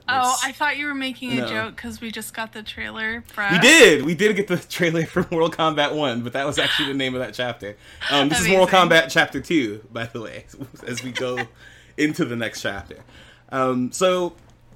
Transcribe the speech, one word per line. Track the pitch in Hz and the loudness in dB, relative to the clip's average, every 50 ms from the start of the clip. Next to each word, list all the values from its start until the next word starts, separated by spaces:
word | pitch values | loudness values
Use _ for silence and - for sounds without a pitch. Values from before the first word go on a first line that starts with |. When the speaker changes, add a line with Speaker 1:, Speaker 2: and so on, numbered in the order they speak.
| - - | -6 -4
Speaker 1:
Oh, | 247 269 254 254 | -2 0 0 0
Speaker 2:
That's | 254 - 254 | 0 -2 -4
Speaker 1:
I | 269 254 | -6 -4
thought | - 311 294 269 277 | -4 -4 -4 -2 -4
you | 294 | -6
were | 294 285 | -6 -6
making | 269 269 262 247 240 254 247 240 | -6 -6 -8 -8 -8 -8 -6 -4
a | 254 247 | -4 -4
Speaker 2:
No. | 226 | -4
Speaker 1:
joke | 220 220 220 220 - | -4 -6 -6 -8 -10
'cause | - - 240 220 220 | -12 -14 -14 -12 -12
we | 240 226 | -12 -12
just | 214 220 220 - - | -12 -12 -12 -12 -10
got | 233 226 220 - | -10 -10 -10 -12
the | 220 214 | -14 -14
trailer, | - - 240 220 214 214 220 220 220 226 240 233 - | -14 -12 -12 -12 -12 -8 -6 -6 -6 -6 -8 -10 -12
Speaker 2:
We | - | -8
Speaker 1:
bruh. | - 208 202 202 226 | -4 0 2 2 6
Speaker 2:
did! | 226 254 311 330 247 190 156 143 127 | 8 8 10 10 10 10 8 6 2
We | 156 175 | -2 0
did | 143 208 214 214 | 2 2 2 2
get | 190 196 - | 2 0 -2
the | 180 | -2
<laughs> | 170 - - | -4 -4 -8
trailer | - - 180 165 160 170 156 | -4 -2 -2 0 0 0 -2
for | - - 180 175 - | -2 -2 -2 -2 -2
Mortal | 175 165 160 170 | 0 0 0 0
Kombat | 165 - 165 160 156 151 147 139 139 | 0 0 0 0 2 0 0 0 0
one, | 151 147 131 117 120 117 | -2 -2 -2 -2 -2 -4
but | 120 - | -6 -6
that | 131 139 | -4 -4
was | 151 135 156 | -2 -2 -2
actually | 143 139 - - 147 139 | -2 -2 -2 -2 -2 -2
the | 139 139 | -2 -2
name | 135 131 127 | -2 -2 -4
of | 127 | -4
that | 127 107 98 | -6 -6 -6
chapter. | - 123 123 113 - - 104 104 - - - - - - - | -6 -6 -6 -6 -8 -12 -14 -14 -14 -20 -20 -18 -12 -6 -2
Um, | 139 143 139 143 | 0 2 2 2
this | 160 - | 2 0
is | 170 165 | 2 4
Mortal | 190 190 185 | 4 4 4
Speaker 1:
Amazing. | 180 190 185 175 165 | 6 6 4 6 6
Speaker 2:
Kombat | 170 165 - - - | 6 4 4 4 2
Chapter | 165 151 - - 139 120 | 2 2 2 -2 -8 -4
two, | - 175 156 123 104 101 110 - - 117 | 0 0 0 0 0 -4 -8 -14 -12 -10
by | 117 117 | -10 -10
the | 117 - 120 110 | -8 -8 -12 -12
way, | 85 64 - - - - - 135 | -12 -14 -16 -18 -18 -18 -18 -16
<laughs> | - - - - | -16 -16 -16 -12
as | - 127 113 120 | -10 -10 -10 -10
we | 127 117 | -10 -8
go | 117 127 123 127 123 120 - - _ - - - - - - - - | -6 -6 -4 -4 -6 -8 -10 -12 _ -20 -20 -20 -20 -20 -18 -4 -2
into | 151 151 151 - 165 | -2 -2 0 -2 -4
the | 120 120 | -4 -2
next | 117 113 107 - - - | -4 -6 -6 -8 -6 -6
chapter. | 110 98 98 - - - - - - - - - - - _ _ _ | -6 -6 -6 -12 -16 -20 -20 -20 -20 -20 -20 -20 -20 -20 _ _ _
Um, | - 135 131 127 127 123 127 123 - | -4 -2 0 0 0 -2 -2 -4 -2
so | - 190 185 185 180 180 175 - - - - - _ _ _ - | 0 0 2 2 0 -2 -4 -6 -12 -20 -20 -20 _ _ _ -20